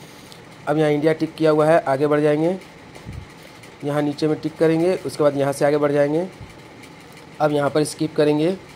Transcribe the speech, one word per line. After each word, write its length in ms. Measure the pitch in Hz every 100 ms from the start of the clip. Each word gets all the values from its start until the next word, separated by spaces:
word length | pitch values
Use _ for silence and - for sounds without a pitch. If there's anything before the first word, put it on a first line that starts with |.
| - - - - - - -
अब 120 | 151
यहाँ 120 | 156
India 220 | 147 156
tick 200 | 156 156
किया 160 | - 156
हुआ 160 | 156 151
है, 120 | 165
आगे 260 | 143 135 147
बढ़ 140 | 147
जाएंगे। 380 | 151 151 165 185 - - - - - - - - - - - -
यहाँ 180 | 143 147
नीचे 260 | 147 143 151
में 120 | 147
tick 160 | 156 -
करेंगे, 380 | 160 160 175 180
उसके 260 | 139 -
बाद 140 | 147 139
यहाँ 160 | 139
से 120 | 135
आगे 140 | 147 147
बढ़ 140 | 147
जाएंगे। 360 | 143 143 156 185 - - - - - - - - - - -
अब 120 | 151
यहाँ 180 | 147 143
पर 140 | 151
skip 320 | 147 - 156 -
करेंगे। 400 | 151 151 160 190 -